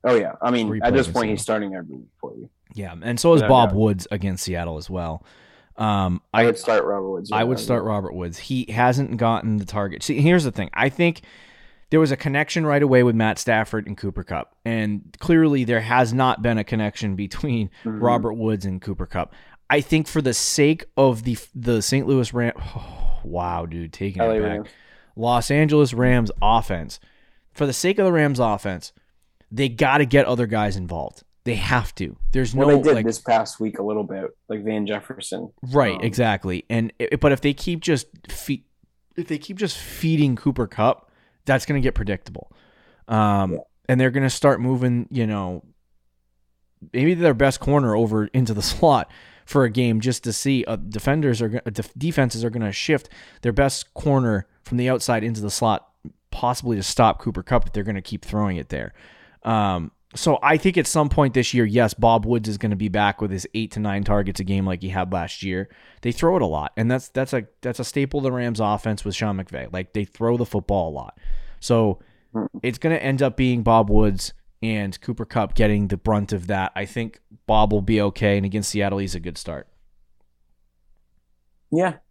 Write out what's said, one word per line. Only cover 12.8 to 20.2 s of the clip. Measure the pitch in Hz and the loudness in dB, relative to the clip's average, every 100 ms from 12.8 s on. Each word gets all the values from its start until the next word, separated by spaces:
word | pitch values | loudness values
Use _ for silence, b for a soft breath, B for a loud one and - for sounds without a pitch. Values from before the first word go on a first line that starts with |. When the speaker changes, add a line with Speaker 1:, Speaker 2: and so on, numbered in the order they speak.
Speaker 2:
away | 143 127 | 6 6
with | 123 113 | 6 4
Matt | 110 - | 0 0
Stafford | - 110 104 110 - | 0 0 0 -6 -8
and | 101 | -8
Cooper | 98 92 | -8 -8
Kupp, | 90 82 - _ 113 | -8 -8 -10 _ -6
and | 113 107 104 - - | -2 -2 -4 -8 -10
clearly | - 165 160 143 | 2 4 6 2
there | 117 117 | 2 0
has | 110 123 120 | 2 2 2
not | 123 131 - | 2 0 2
been | 117 113 | 0 -2
a | |
connection | 101 113 107 - 107 95 | -2 -2 -4 -4 -6 -4
between | 101 - 117 120 101 B | -6 -6 -2 -2 -4 B
Speaker 1:
Mm-hmm. | 113 107 | -10 -2
Speaker 2:
Robert | 120 120 110 | 0 2 -2
Woods | 110 110 107 98 | -2 -2 -2 -4
and | 92 | -8
Cooper | - 95 90 | -8 -8 -6
Kupp. | 92 82 b b b _ | -6 -6 b b b _
I | 147 | 0
think | - 160 156 | 2 0 0
for | 160 | -2